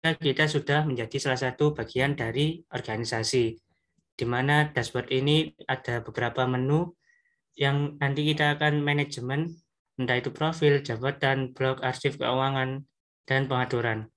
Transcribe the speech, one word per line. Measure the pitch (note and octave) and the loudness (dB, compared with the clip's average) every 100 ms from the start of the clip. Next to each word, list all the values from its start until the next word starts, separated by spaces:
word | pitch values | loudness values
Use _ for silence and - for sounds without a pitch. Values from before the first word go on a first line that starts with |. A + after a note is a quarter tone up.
Kita | E3 D#3+ D#3 C3 | -2 0 -2 2
sudah | D#3 D3+ D3 D3 | 2 2 2 2
menjadi | D#3 B2 A2+ C#3 | 2 -2 -4 -4
salah | C#3 B2+ | 0 0
satu | C3 B2+ D3 | 0 2 0
bagian | D3 A2 B2+ C3+ | 0 -4 0 0
dari | C#3+ A#2 A#2+ D3+ E3+ - | 0 -2 0 -2 -2 -8
organisasi, | B2 - A2 A#2 A#2 A2 C3 A2+ A2+ _ _ _ _ _ | -8 -6 -6 -4 -2 0 2 0 -2 _ _ _ _ _
di | - A#2+ | -6 -2
mana | A#2+ C3+ D3 D3+ | 0 4 4 4
dashboard | C#3 A#2+ B2 - | 0 -2 -4 -2
ini | C3 C#3 D#3 D#3 _ | 0 4 2 2 _
ada | - C3 - A#2+ | -6 -6 -4 -6
beberapa | A2+ A2+ A#2 A#2+ | -4 -4 -2 0
menu | B2+ B2+ C3 D3+ F3 - _ _ _ _ _ - | 0 0 2 2 0 -8 _ _ _ _ _ -2
yang | C#3 C#3+ C#3+ D3 | 0 2 0 -2
nanti | C#3+ C#3 D3+ | -2 0 0
kita | D3+ D3 D3 | 2 2 4
akan | D3+ D3 | 2 2
manajemen, | D3 D3 D3 - B2 C#3 E3 E3 _ _ _ - | 2 0 0 -4 -4 -2 -4 -6 _ _ _ -6
entah | B2+ B2 | 0 0
itu | B2+ | 0
profil, | - D#3 E3 D3 C#3+ | -2 -2 4 4 4
jabatan, | C#3 A2+ C3 C3+ C3+ C3+ C3 - | 0 -4 -2 0 0 2 -2 -2
blog, | C3 C3 | -2 0
arsip | B2+ C3 C#3+ D3 | -2 -2 -4 -2
keuangan, | C3 B2+ C3+ C3+ C3 C3+ C#3 _ _ _ | -2 0 0 0 -2 -6 -12 _ _ _
dan | - C3 C3+ | -2 0 2
pengaturan. | B2+ B2 A#2+ A#2 A2 A2 | 0 0 0 0 -2 -6